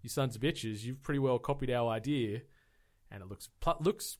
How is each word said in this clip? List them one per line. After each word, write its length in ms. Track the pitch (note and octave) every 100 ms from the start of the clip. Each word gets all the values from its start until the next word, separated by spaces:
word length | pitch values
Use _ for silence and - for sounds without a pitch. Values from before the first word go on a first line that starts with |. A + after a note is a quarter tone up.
you 60 | A#2+
sons 240 | - C3 A2
of 60 |
bitches, 400 | C#3 D#3 A2 G#2
you've 200 | A#2 C3
pretty 160 | - C#3+
well 180 | C3+ B2
copied 320 | - C#3+ C3+
our 180 | B2 A#2
idea," 520 | A2 A#2+ D3 A2 A2 - - _ _ _ _ -
and 120 | G2+
it 60 | F#2
looks, 200 | G2 - _
pl-, 160 | E3 D#3+
looks, 380 | E3 G#3+ -